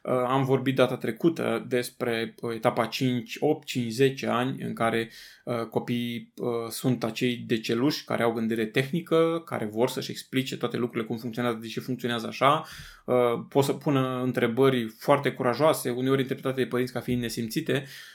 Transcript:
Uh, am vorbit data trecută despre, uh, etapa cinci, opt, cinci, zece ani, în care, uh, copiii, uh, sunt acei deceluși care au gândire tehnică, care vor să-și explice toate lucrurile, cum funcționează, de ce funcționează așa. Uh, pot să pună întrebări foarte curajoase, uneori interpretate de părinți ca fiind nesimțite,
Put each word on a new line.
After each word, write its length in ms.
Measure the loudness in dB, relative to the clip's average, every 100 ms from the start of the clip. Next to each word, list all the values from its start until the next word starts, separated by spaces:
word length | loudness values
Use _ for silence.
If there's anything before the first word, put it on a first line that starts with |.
Uh, 100 | -2 0 2
am 180 | 2
vorbit 300 | 4 2 2
data 220 | 4 2 2
trecută 680 | -4 2 2 2 0 -2 -2
despre, 680 | -2 -2 -4 -2 -2 -4 -6
uh, 140 | -6
etapa 320 | 0 2 2 2
cinci, 500 | 0 0 0 -4 -2
opt, 260 | 0 0 -2
cinci, 260 | -4 -2
zece 340 | 2 2 2 0
ani, 360 | 0 0 -4
în 100 | -6
care, 380 | -2 0 0 -2 -8 -20 -14
uh, 200 | -6 -4 -2
copiii, 600 | -4 -2 -2 -4 -6 -10 -8
uh, 120 | -4 -4 -4
sunt 340 | -2 0 0
acei 320 | 0 0 -2 -2
deceluși 680 | -2 -2 0 0 2 0
care 180 | -2 0
au 100 | 0
gândire 340 | 0 0 0 0
tehnică, 760 | 0 0 -2 2 2 2 0
care 200 | -4 -6
vor 240 | -4 0 0
să-și 220 | 0 -8
explice 460 | -10 -4 -2 -2 -4
toate 200 | -4 -2
lucrurile, 300 | -2 -2 -4
cum 100 | -6
funcționează, 400 | -6 -2 -2 -2
de 60 | -6
ce 140 | -8
funcționează 460 | -6 -4 -2 -4 -4
așa. 380 | 2 4 4 0 -12 -18 -12
Uh, 400 | 0 4 4 2 0
pot 160 | 2
să 80 | 2
pună 480 | 0 0 2 2 0
întrebări 680 | -2 2 2 4 4 4 -2
foarte 440 | -2 2 4 2
curajoase, 580 | 0 0 4 4 4 0
uneori 300 | 0 2 2
interpretate 400 | 2 -4 -2 -2
de 60 | 0
părinți 260 | 0 -2
ca 80 | -4
fiind 200 | -2 -2
nesimțite, 640 | -2 -4 -4 -4 -2 -2 -4 -12 -18